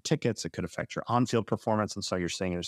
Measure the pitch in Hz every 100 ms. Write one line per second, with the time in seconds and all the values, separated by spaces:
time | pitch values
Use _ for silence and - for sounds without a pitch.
0 | - 156 120 107 - - 87 - - -
1 | - 120 120 117 101 107 - 107 101 101
2 | - 92 85 - 92 87